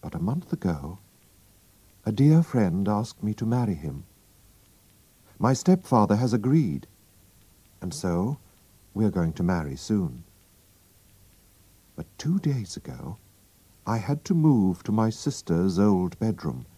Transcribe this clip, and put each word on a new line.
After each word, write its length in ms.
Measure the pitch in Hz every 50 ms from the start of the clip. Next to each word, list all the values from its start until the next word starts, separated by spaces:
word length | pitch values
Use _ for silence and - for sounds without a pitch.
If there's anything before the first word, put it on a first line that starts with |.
But 140 | - - -
a 60 | 165 160 101
month 220 | 135 170 180 - -
ago, 460 | - - - 85 73 67 73 90 - - _ _ _ _ _ _ _ _ _ _ _ _ _ _ _ _ _ _ _ _
a 80 | 110 107
dear 300 | 101 139 147 156 160 170
friend 440 | - - 123 107 92 82 92 98 95
asked 340 | 104 104 110 - - - -
me 120 | 104 107
to 120 | - 117
marry 280 | 110 117 123 123 107 92
him. 300 | 76 73 76 67 71 - - _ _ _ _ _ _ _ - _ _ _ _ _ _ _ _ _ _ _ _ _ _ _ _ - -
My 140 | - 120 131
stepfather 640 | - - - 185 185 - - 135 117 104 - 104
has 160 | 104 127 123 110
agreed, 540 | 117 104 127 143 165 147 98 73 67 - - - _ _ _ _ _ _ _ _ _ _ _ _ _ _ _ _ -
and 120 | - 92 85
so 460 | - - 92 85 85 92 117 147 - - - _ _ _ _ _ _ _ _ _
we 100 | 98 110
are 60 | 107
going 220 | 90 92 85 82 80
to 80 | - 90
marry 320 | 87 92 85 78 71 67
soon. 480 | 67 - - 110 104 92 78 62 62 - _ _ _ _ _ _ _ _ _ _ _ _ _ _ _ _ _ _ _ _ _ _ _ _ _ _ _ _ _ _ _ _ _ _
But 100 | - - - _ _
two 200 | - 147 175 196
days 380 | - 151 139 127 107 - -
ago, 400 | - - - - 123 - - - - _ _ _ _ _ _ _ _ _ _ _ _ _
I 120 | - 110 117
had 260 | 101 - 139 147 -
to 80 | - 190
move 480 | 165 156 156 143 117 98 95 90 - -
to 80 | - 104
my 180 | 110 110 113
sister's 680 | 107 - - 147 139 - - - 85 82 90 98 90 87
old 400 | 101 104 101 92 90 90 - -
bedroom 480 | 113 110 107 - - 82 64 62 60 - -